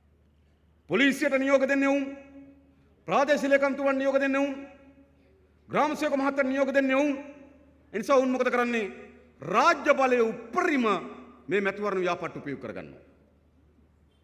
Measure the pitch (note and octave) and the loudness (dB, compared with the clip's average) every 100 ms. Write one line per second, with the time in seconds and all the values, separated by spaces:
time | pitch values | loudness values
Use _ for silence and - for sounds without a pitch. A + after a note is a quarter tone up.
0 | _ _ _ _ _ _ _ _ - G#3+ | _ _ _ _ _ _ _ _ -4 2
1 | C#4 C4+ C#4+ C4 C4+ C#4 C4 C#4 C#4 C#4 | 2 2 0 0 2 2 2 2 2 0
2 | C#4 - - - - - _ _ _ _ | -2 -12 -18 -20 -20 -20 _ _ _ _
3 | - G#3+ C#4+ C#4 C4+ C#4 C#4 C#4 C#4 C4+ | -2 0 2 2 2 2 2 0 0 0
4 | C4+ C4+ C#4 C4+ C#4+ C4+ - - - - | 2 2 2 0 -2 -4 -14 -20 -20 -20
5 | - _ _ _ _ _ - G#3 D4 C#4+ | -20 _ _ _ _ _ -6 0 0 0
6 | D4+ C4+ C#4 C#4 C4 C4+ C4+ C#4 C4+ C4 | -2 0 -2 0 0 0 0 2 2 2
7 | D4 C4+ - - - - _ _ _ G#3 | 2 -2 -8 -18 -20 -20 _ _ _ -6
8 | A3 C4+ B3+ B3+ B3 B3 A#3+ A#3 G3 - | 2 4 4 2 0 0 0 -2 -4 -8
9 | - - - - D#3 G3+ D#4+ E4 D4 C4 | -20 -20 -20 -14 -2 2 2 2 2 2
10 | C4 B3 A3+ - - F4+ F4+ C#4 A3 F3+ | 4 4 2 -2 -6 -2 0 2 2 0
11 | B2+ - - - - G3 G3 G3 G#3 F#3+ | -4 -16 -20 -18 -4 -2 -2 -2 -4 -2
12 | F3 F3 D#3+ C#3+ C#3+ C3 A2+ F#2 D2+ C2+ | -2 -2 -6 -10 -10 -10 -10 -12 -14 -18
13 | - _ _ _ _ _ _ _ _ _ | -20 _ _ _ _ _ _ _ _ _
14 | _ _ | _ _